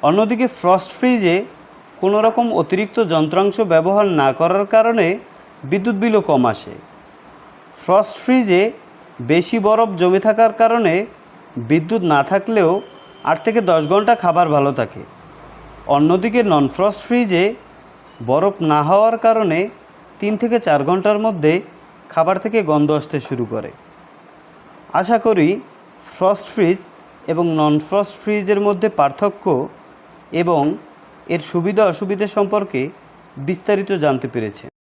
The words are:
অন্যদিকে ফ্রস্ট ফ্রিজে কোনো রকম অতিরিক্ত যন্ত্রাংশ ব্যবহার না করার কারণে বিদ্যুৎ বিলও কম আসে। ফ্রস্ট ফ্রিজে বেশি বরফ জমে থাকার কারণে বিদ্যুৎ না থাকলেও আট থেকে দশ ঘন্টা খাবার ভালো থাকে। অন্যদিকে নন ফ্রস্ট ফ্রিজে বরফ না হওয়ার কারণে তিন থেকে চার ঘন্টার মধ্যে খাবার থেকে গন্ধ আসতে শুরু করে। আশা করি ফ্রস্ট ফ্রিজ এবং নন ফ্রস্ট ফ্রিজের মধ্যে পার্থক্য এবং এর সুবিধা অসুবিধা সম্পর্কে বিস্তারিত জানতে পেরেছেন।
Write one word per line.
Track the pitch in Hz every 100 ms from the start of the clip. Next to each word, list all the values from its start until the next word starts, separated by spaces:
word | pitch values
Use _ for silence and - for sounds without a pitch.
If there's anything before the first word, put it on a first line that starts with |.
অন্যদিকে | 143 180 214 226 247 -
ফ্রস্ট | 175 185 185 -
ফ্রিজে | 254 247 185 180 240 - - - - -
কোনো | 185 208
রকম | 220 226 240 196
অতিরিক্ত | 160 190 208 233 208
যন্ত্রাংশ | 160 156 175 202 190
ব্যবহার | 214 165 165 196 208 160
না | 135
করার | 127 165 190 202
কারণে | 220 226 226 170 202 - - - -
বিদ্যুৎ | 135 196 208 202
বিলও | 226 214
কম | - 143 123
আসে। | 107 - - - - - - - - - - - -
ফ্রস্ট | - 190 202 -
ফ্রিজে | - 254 220 180 214 - - - - - 120
বেশি | 160 175 233
বরফ | 202 220 226 180
জমে | 180 196
থাকার | 214 214 226
কারণে | 220 226 233 202 170 226 - - - - - 117
বিদ্যুৎ | 156 165 220
না | 180 147
থাকলেও | 139 196 196 220 165 190 - - - -
আট | - 160
থেকে | - 220
দশ | 185 165 151
ঘন্টা | 196 208 226
খাবার | 180 165 170
ভালো | 147 139
থাকে। | 127 113 - - - - - - - - - -
অন্যদিকে | 143 156 180 220 233
নন | 214 156 135 -
ফ্রস্ট | 196 202 -
ফ্রিজে | 240 233 175 196 240 - - - - - - 117
বরফ | 135 190 196
না | 165 151
হওয়ার | 147 190 220 226
কারণে | 226 220 202 160 208 - - - - -
তিন | 202 208
থেকে | 233 233
চার | 202 147
ঘন্টার | 139 185 196 208
মধ্যে | 220 190 151 175 - - - - -
খাবার | - 165 190
থেকে | 220 220
গন্ধ | 170 151 147
আসতে | 151 147 143
শুরু | - 123 113
করে। | 113 92 - - - - - - - - - - - -
আশা | 156 185 226
করি | 233 180 156 202 - - - - -
ফ্রস্ট | - 185 202 -
ফ্রিজ | - 170 190 - - - - -
এবং | 160 170 156
নন | 151 151
ফ্রস্ট | 151 196 202 -
ফ্রিজের | - 208 190 208
মধ্যে | 202 196 220
পার্থক্য | - 143 143 208 202 196 135 147 - - - - - -
এবং | 170 175 165 143 185 - - - - -
এর | 170 -
সুবিধা | 175 175 202 208
অসুবিধা | 165 196 196 208
সম্পর্কে | 214 202 208 196 135 139 - - - - -
বিস্তারিত | 139 185 - 202 196 190
জানতে | 151 131 123
পেরেছেন। | 120 110 101 - _